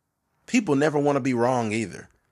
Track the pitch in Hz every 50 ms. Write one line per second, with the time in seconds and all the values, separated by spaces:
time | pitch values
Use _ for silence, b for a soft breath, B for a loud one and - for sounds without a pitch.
0 | _ _ _ _ _ _ _ _ _ - - 247 214 170 143 135 147 151 147 147
1 | 143 143 143 139 123 135 127 117 120 123 127 123 117 107 104 113 110 87 65 -
2 | - - _ _ _ _